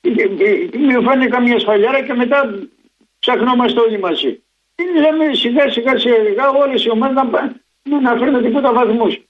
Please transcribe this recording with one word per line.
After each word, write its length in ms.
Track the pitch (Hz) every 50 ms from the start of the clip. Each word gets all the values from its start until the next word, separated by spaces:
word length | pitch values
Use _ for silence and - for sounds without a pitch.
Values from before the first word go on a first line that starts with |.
| -
Ε, 40 | 349 226 -
ε, 20 | 208 196 196 - 196 208
ε, 300 | 202 165 175 - - 240 294
μην 160 | 269 254 240 226
φάνε 200 | 240 269 262 262 240 -
καμία 240 | 254 247 240 240 208
σφαλιάρα 420 | - 208 214 202 202 247 269 277 269
και 80 | 277 262 240
μετά 160 | 247 233 277 285 277 226 202 196 - - _ _ _ _ _ _ _ _ _ _
ψαχνόμαστε 580 | - 240 247 - 226 254 254 240 247 226 - 240
όλοι 180 | 233 226 220 202 190
μαζί. 240 | 175 160 143 147 131 - - _ _ _ _ _ _ _ -
Είναι, 200 | 349 359 349 320 285
λέμε, 200 | 311 311 320 311 302 262 202
σιγά, 220 | - 240 240 294 285 262 220
σιγά, 180 | 233 233 262 247 226
σιγά, 440 | - 247 240 220 214 214 196 220 269 277 269 277
όλες 220 | 285 277 262 220 -
οι 60 | 233
ομάδες 260 | 226 220 254 277 262 269
να 60 | 262 233
πα-, 200 | 311 - 285 - - - _ _ _ _ _ 277
να, 60 | 294 285 262
να 60 | 240 233 233
φέρουν 240 | 240 269 277 247 226
τίποτα 240 | 240 240 285 277 254 254 254
βαθμούς. 360 | 247 214 220 233 220 190 - - _